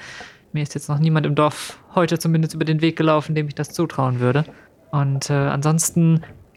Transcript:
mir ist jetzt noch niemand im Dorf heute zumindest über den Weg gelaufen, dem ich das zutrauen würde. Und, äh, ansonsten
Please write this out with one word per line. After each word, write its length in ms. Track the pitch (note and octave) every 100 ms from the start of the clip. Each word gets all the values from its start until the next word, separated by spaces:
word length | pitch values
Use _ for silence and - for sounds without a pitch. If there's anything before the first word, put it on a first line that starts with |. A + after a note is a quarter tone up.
| - - - - _
mir 100 | D3+
ist 120 | C#3+
jetzt 140 | D3+ -
noch 100 | D3
niemand 280 | D#3+ D#3+ D3
im 80 |
Dorf 440 | D3 D3+ - - - -
heute 240 | - E3 E3+
zumindest 360 | E3 D#3+ D#3+
über 100 | D#3+
den 160 | D#3 D#3
Weg 160 | D#3+ D#3+
gelaufen, 380 | D#3+ D3+ D3
dem 120 | D#3 D3
ich 80 |
das 160 | C#3 D3
zutrauen 460 | - D#3+ - C3 B2
würde. 240 | B2 C#3 D#3+ - - _ -
Und, 400 | D3 C#3 C3+ -
äh, 40 |
ansonsten 880 | C#3+ C#3 C#3 D3+ D#3+ - - E3 D#3+ - - -